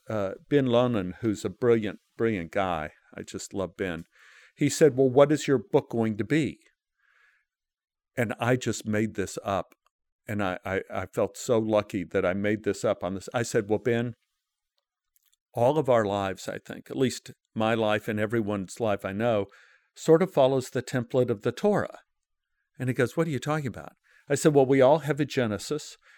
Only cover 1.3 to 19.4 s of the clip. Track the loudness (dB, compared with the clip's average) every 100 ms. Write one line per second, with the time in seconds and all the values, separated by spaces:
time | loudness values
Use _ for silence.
1.3 | -2 -6 0 2 2 0 -8 _ -4 -2
2.3 | -2 -4 -2 -2 -2 -6 -12 _ -18 -14
3.3 | -14 -10 -6 -6 -4 -6 -6 -12 _ -20
4.3 | -20 -20 -2 -2 4 4 6 4 6 6
5.3 | 4 2 0 2 0 0 -2 -2 -2 -2
6.3 | 0 0 -6 _ _ _ _ _ _ _
7.3 | _ _ _ _ _ _ _ _ -4 -4
8.3 | -2 0 0 -2 -6 -2 -2 -2 -4 -8
9.3 | -6 -4 -4 -6 _ _ _ _ _ -10
10.3 | -6 -4 -6 -6 -6 -6 -8 -6 -4 -4
11.3 | -4 -2 0 2 0 0 -6 -4 0 0
12.3 | 0 -2 -2 -2 -2 -2 -2 -4 -8 -6
13.3 | -6 -2 -2 0 -2 0 -2 -2 -8 _
14.3 | _ _ _ _ _ _ _ _ _ _
15.3 | _ _ 0 2 2 4 4 2 0 -2
16.3 | -6 -10 -12 -12 -16 -10 0 0 0 -12
17.3 | -20 _ -4 0 0 0 0 -2 -4 -2
18.3 | -2 -2 -4 -6 -4 -2 -2 -4 -2 0
19.3 | 0